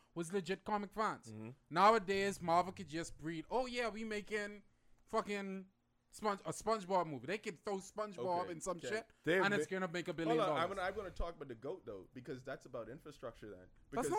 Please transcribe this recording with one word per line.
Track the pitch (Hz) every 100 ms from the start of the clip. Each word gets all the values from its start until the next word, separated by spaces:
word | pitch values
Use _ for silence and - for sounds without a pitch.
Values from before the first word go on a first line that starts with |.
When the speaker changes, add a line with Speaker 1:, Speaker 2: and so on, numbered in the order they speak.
| _ 165
Speaker 1:
was | 165
legit | 196 165 190
comic | - 208 196
fans. | - 208 139 113
Speaker 2:
Mm-hmm. | 107 110 131 -
Speaker 1:
Nowadays, | 160 202 226 185 196 202 185
Marvel | 170 170 180
could | - 160
just | 160 156 -
breed, | 151 165 -
"Oh | 226 254
yeah, | 247 233
we | 208
making | 220 208 196 214 208 202 - _ _ - -
fucking | 220 196 104 98 190 185 _ _ _ _
Sponge-, | - 214 190 -
a |
SpongeBob | - 220 220 180 190 160
movie." | 135 131
They | 208
could | 220 160
throw | 214 196
SpongeBob | - 208 214 175 185 175
Speaker 2:
Okay, | 180
Speaker 1:
in | 175
some | 190 175
Speaker 2:
okay. | 127
Speaker 1:
shit, | 220 - _
Speaker 3:
They've | 147 185
Speaker 1:
and | 196
it's | 202 156
Speaker 3:
ma- | 190
Speaker 1:
gonna | 185
make | 175 180
a |
billion | 160 165 240
Speaker 2:
Hold | 185
on, | 151
Speaker 1:
dollars. |
Speaker 2:
I'm | 175 196
gonna, | 185
I'm | 202
gonna | 185
talk | - 170 165
about | 135
the | 113
goat, | 131 180 120
though, | 98 87
because | 131 120 123
that's | 135 131 143
about | 123 110
infrastructure | 151 156 139 123 - 107
then. | 92 92 - -
Speaker 1:
That's | -
Speaker 2:
Because | 240